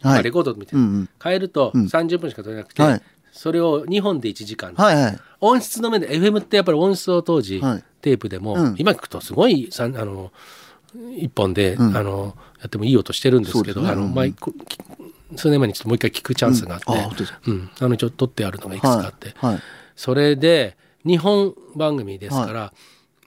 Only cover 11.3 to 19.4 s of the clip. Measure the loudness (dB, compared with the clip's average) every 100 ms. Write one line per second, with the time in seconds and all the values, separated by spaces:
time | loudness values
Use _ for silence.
11.3 | -2 0 2 0 2 2 2 -2 -6 -8
12.3 | -12 -20 _ -12 -6 2 2 2 -2 2
13.3 | 2 2 -2 -2 -2 -2 0 -2 0 -2
14.3 | -4 -10 -12 -14 -16 -16 -20 -20 _ _
15.3 | -4 2 4 2 -2 -2 0 0 -4 -6
16.3 | 0 2 2 0 -8 -4 -2 -4 -8 -10
17.3 | -8 -6 -4 -6 -4 -2 0 -2 -2 -4
18.3 | -2 -6 -6 -12 -2 2 2 0 -8 -18
19.3 | -4